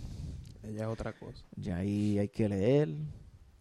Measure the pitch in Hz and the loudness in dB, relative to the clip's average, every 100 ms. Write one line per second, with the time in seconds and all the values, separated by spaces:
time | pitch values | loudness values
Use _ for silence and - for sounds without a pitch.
0 | - - - - - - 107 107 110 110 | -6 -8 -8 -8 -12 -12 -8 -4 -4 -4
1 | 110 - - 131 - - 98 87 101 104 | -6 -6 -12 -14 -14 -8 -4 0 2 2
2 | 104 101 101 - 107 98 104 143 151 151 | 4 2 2 2 2 4 6 6 4 -2
3 | 151 - - - - - | -6 -8 -16 -20 -20 -20